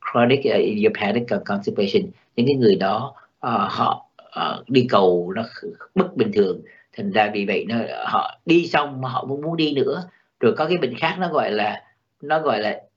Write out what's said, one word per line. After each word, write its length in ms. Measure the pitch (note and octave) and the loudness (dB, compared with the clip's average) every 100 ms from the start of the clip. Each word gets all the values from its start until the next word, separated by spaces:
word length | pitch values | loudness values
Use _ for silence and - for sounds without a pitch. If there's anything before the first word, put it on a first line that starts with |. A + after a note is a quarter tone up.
| - | -4
chronic, 280 | B2 A#2+ C3 | 2 4 4
ờ, 140 | B2 G#2 | 2 2
idiopathic 640 | F2 G#2 G#2+ - G2+ A#2 A#2 G2+ | 2 2 2 2 -2 -2 -2 -4
constipation. 580 | - G2+ G2+ A2 G2 G2+ F#2 - _ - | -2 -4 -4 -2 0 0 -2 -8 _ -2
Những 100 | B2+ | 0
cái 100 | C3+ | 4
người 200 | A2+ F#2 | 4 4
đó, 380 | F#2+ G#2+ B2+ - _ _ | 2 -2 -6 -12 _ _
ờ, 280 | B2+ A2+ G2 | -4 -2 -2
họ, 360 | - B2 - - - | 0 -2 -2 -8 -20
ờ, 480 | - - D#3 - - | -16 -6 -4 -4 2
đi 180 | C3 B2+ | 2 4
cầu 440 | A2 F#2+ F2 F2 G2 | 4 6 4 0 -4
nó 60 | |
kh-, 300 | A2+ - - - - | -6 -8 -14 -14 -4
bất 220 | F#3+ F#3 - | -2 -2 0
bình 160 | A2 | 0
thường. 300 | G#2 F#2+ F2 - - _ - | 2 0 0 -10 -20 _ -10
Thành 140 | G2+ | -4
ra 200 | G#2+ G#2+ | 0 0
vì 100 | G#2+ G2+ | 0 -2
vậy 180 | F#2+ F#2+ | -2 -2
nó, 80 | A#2 E2 B1+ - | -4 -4 -6 -2
họ 320 | G#2+ - - - | -2 -2 -8 2
đi 200 | E3+ E3+ | 2 4
xong 340 | D3+ D3 C3 | 0 -2 -4
mà 80 | C3 | -6
họ 180 | B2+ B2 | -6 -6
cũng 140 | C#3 | -6
muốn 140 | D3+ E3 | -4 -2
đi 160 | D3+ | 0
nữa. 300 | C#3 B2+ D#3+ F3+ _ _ _ | 0 0 -2 -8 _ _ _
Rồi 140 | A#2 G#2+ | 0 2
có 100 | D#3+ | 0
cái 100 | F3+ | 0
bệnh 140 | D3+ | -2
khác 220 | B2 D#3+ F3+ | -2 -4 -2
nó 100 | F3 | -2
gọi 220 | D3+ A2 | 0 0
là, 320 | G#2 G#2 G#2 - _ _ _ | -2 -2 -6 -14 _ _ _
nó 180 | C#3+ D#3 | -2 0
gọi 200 | D3 G#2+ | 0 0
là 200 | G#2+ - - | -2 -6 -12